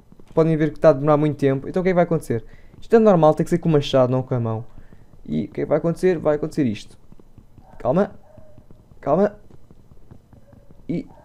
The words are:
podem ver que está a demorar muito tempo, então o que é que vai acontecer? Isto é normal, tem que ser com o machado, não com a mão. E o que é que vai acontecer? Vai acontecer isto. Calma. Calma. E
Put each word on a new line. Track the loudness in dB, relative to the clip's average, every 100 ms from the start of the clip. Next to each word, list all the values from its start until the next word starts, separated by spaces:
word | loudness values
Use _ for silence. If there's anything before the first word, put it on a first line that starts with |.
| -20 -20 -8
podem | 0 0 2
ver | -2
que | 2
está | 2
a |
demorar | 4 2 2
muito | 0 0
tempo, | 0 0 -4
então | -4
o |
que | 0
é |
que | 0
vai |
acontecer? | 0 -2 -4 -6 -6 -20 -20 -20
Isto | 0 4
é |
normal, | 6 6 4
tem | 4
que | 0
ser | 0
com | 2
o |
machado, | 0 2 2 2
não | 0
com | -4 -4
a |
mão. | -4 -6 -10 -18 -20 -20 -20 -20 -8
E | -6 -6
o |
que | -6
é |
que | -2
vai | -2
acontecer? | -2 -2 -2 0
Vai | 0 -2
acontecer | -4 -2 -2
isto. | -4 -12 -20 -20 -20 -20 -20 -20 -20 -20 -10
Calma. | -2 -2 -2 -6 -20 -20 -20 -20 -20 -20 -20 -14
Calma. | -2 0 0 -2 -18 -20 -20 -20 -20 -20 -20 -20 _ -20 -20 -20 -20 -20 -8
E | -8 -8 -20